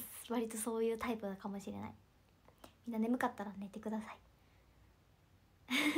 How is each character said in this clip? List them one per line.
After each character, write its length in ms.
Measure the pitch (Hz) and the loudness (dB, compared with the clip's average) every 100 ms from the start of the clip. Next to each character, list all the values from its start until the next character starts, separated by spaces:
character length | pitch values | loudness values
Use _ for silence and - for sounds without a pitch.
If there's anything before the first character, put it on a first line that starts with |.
| - - - | -2 -10 -2
割 200 | 233 220 | 0 0
と 80 | 220 | 0
そ 220 | 233 226 | -2 2
う 40 | |
い 80 | 226 | 2
う 40 | 226 | 2
タ 140 | 226 | 0
イ 60 | 220 | -2
プ 140 | 202 196 | -2 -4
か 120 | 202 | -6
も 120 | 196 | -6
し 120 | 208 | -6
れ 80 | 202 | -6
な 100 | 202 | -8
い。 40 | - - - - - - - - - 233 | -12 -20 -20 -20 -20 -20 -20 -20 -14 -4
み 40 | |
ん 20 | |
な 60 | 220 | 2
眠 200 | 226 247 | 4 4
か 80 | 247 | 2
っ 80 | - | 0
た 80 | |
ら 100 | 202 190 | -8 -6
寝 80 | 196 | -10
て 120 | 214 | -6
く 80 | 214 | -4
だ 140 | 220 | -2
さ 100 | 214 | -4
い。 40 | - - - - - - - - - _ _ _ - - - - 262 294 | -12 -18 -20 -20 -20 -20 -20 -20 -20 _ _ _ -20 -20 -16 0 4 6